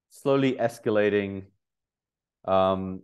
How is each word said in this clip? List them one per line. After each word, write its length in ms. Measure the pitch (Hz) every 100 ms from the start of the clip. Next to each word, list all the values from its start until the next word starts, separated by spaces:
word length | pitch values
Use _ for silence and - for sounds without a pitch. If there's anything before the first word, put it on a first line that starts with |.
| _
slowly 440 | - 143 139 135
escalating, 880 | - 117 - 123 107 104 101 101 98 98 _ _ _ _ _ _ _ _ _
um, 560 | - 95 95 95 95 92